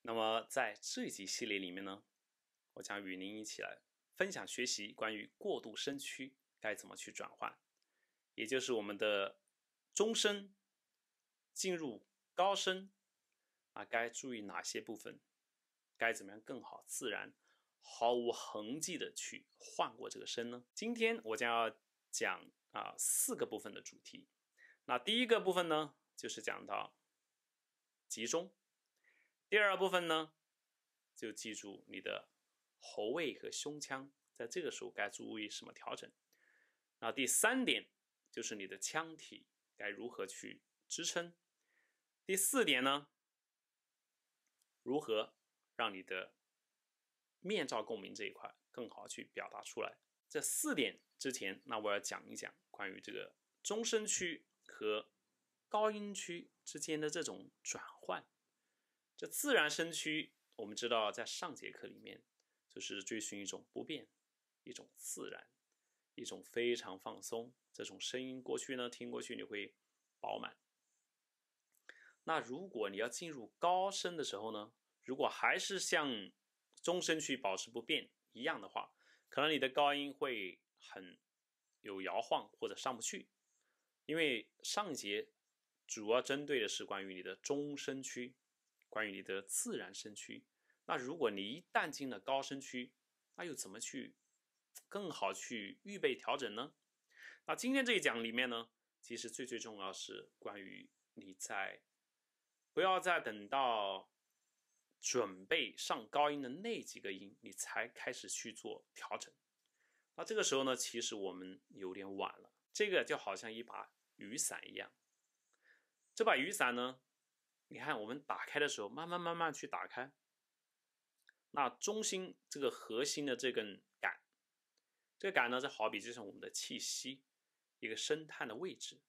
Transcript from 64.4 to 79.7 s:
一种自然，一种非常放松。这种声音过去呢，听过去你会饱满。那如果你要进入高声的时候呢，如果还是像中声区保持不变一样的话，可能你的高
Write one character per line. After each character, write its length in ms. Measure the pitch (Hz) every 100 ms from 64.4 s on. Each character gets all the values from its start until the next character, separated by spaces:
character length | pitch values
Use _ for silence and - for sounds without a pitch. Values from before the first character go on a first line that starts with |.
| _ _
一 80 | -
种 180 | - - _
自 320 | - - 52
然， 160 | 50 50 _ _ _ _ _ _
一 100 | -
种 180 | 117 95
非 320 | - - 120
常 240 | 120 - 92
放 240 | - 101
松。 320 | - 117 120 - _
这 100 | -
种 160 | 110 98
声 200 | - 127
音 220 | 131 131
过 160 | 127 127
去 160 | -
呢， 140 | 131 120
听 220 | - 120
过 100 | 123
去 160 | 117 113
你 60 |
会 340 | 107 104 98 _ _ _ _ _
饱 200 | - -
满。 180 | 113 - _ _ _ _ _ _ _ _ _ _ _ _ _ - - _
那 160 | - 160
如 260 | 117 131 190
果 220 | 123 101
你 80 | 98
要 100 | 117
进 240 | - 170
入 220 | 147 107 _
高 320 | 170 180 190
声 260 | 190 180 170
的 80 |
时 100 | 131
候 160 | 98 110
呢， 220 | 107 107 _ _ _
如 100 | -
果 140 | 131 123
还 300 | - 117 165
是 200 | 185 196
像 540 | - 170 147 113 92 _ _ _ _ -
中 200 | - 175
声 200 | - 160
区 160 | 147 131
保 180 | 98
持 160 | 95 -
不 120 | 120
变 280 | 117 147 101 _ _
一 100 | -
样 180 | 139 147
的 60 | 101
话， 240 | 107 101 _ _ _ _
可 120 | -
能 100 | 147
你 80 | 151
的 100 |
高 260 | 135